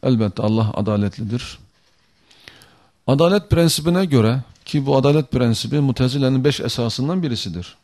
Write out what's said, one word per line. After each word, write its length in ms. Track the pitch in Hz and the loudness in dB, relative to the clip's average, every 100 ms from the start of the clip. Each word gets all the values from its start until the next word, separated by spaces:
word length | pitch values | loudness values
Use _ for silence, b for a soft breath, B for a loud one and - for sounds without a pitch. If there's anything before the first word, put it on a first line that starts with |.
Elbette 400 | 135 123 107 - | 2 0 0 -2
Allah 300 | 107 110 107 | 0 0 0
adaletlidir. 840 | - 104 104 101 - 110 120 - - - _ b b b b b b b b b b b b - | -2 -2 0 -2 -4 -6 -6 -8 -18 -20 _ b b b b b b b b b b b b -2
Adalet 440 | 139 170 202 - | 2 4 2 2
prensibine 540 | 170 170 - 151 175 | 2 2 2 0 0
göre 380 | 190 139 110 127 127 _ | 2 2 2 0 -4 _
ki 220 | - 151 135 | -6 -4 2
bu 100 | 135 | 2
adalet 340 | 135 147 139 | 4 2 0
prensibi 500 | 127 120 110 117 147 | 0 0 0 -2 0
Mutezile'nin 640 | 139 127 127 139 135 131 | 0 0 0 0 0 2
beş 160 | 131 131 | 0 0
esasından 640 | 123 - 117 - 135 185 | -4 -4 -4 -2 -4 -2
birisidir. 540 | 165 113 - 85 90 - | -2 -4 -6 -10 -12 -18